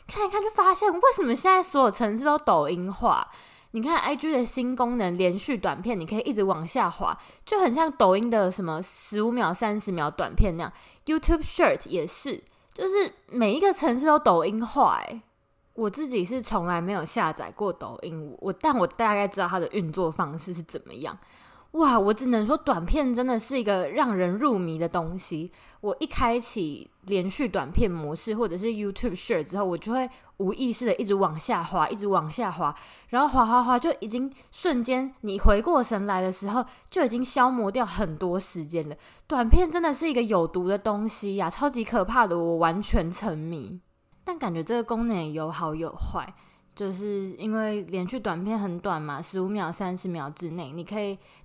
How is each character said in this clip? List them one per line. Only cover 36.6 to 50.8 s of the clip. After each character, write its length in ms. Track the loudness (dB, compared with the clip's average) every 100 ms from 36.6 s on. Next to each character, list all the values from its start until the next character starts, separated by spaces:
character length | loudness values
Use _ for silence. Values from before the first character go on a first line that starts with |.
| -4 -10 _
就 140 | 0
已 40 | 0
经 160 | 0
消 240 | -2 2 4
磨 220 | 4 0
掉 160 | -2 -2
很 300 | -2 -4 -2
多 220 | -2 -2
时 280 | -4 -6 -6
间 200 | -6 -6
了。 80 | -10 -18 -20 -4
短 200 | 0 10
片 220 | 10 10
真 100 | 2
的 140 | 0
是 160 | 0 0
一 20 |
个 80 | 0
有 240 | 2 2 2
毒 200 | 0 -2
的 100 | 0
东 320 | -2 -2 -4
西 280 | -6 -6 -2
呀， 120 | -4
超 220 | -2 -2
级 140 | -2
可 200 | -2 0
怕 220 | 2 2 2
的， 100 | 2
我 200 | 0 2
完 260 | 2 0
全 260 | 2 2 2
沉 300 | -4 -6 -6
迷。 420 | -6 -8 -10 -14 -18 _ _ _
但 120 | -10 -6
感 160 | -4
觉 100 | -4
这 120 | -2
个 80 | -2
功 220 | -2 -2 0
能 100 | -2
也 140 | -2
有 200 | -4 -6
好 240 | -4 -4
有 160 | -4 -6
坏， 420 | -6 -6 -6 -8 -14 _ _ _ -8
就 160 | -8
是 400 | -6 -4 -4 -6
因 220 | -6 -4
为 260 | -2 -2 -4
连 240 | -4 -4 -4
续 140 | -4
短 240 | -4 -4
片 120 | -4 -4
很 220 | -4 -4
短 220 | -4 -4
嘛， 200 | -6 -8
十 200 | -8 -4
五 80 | -4
秒、 240 | -2 -4
三 240 | -4 -6 -6
十 100 | -6
秒 240 | -6 -8
之 200 | -10 -10
内， 200 | -8 -10
你 140 | -12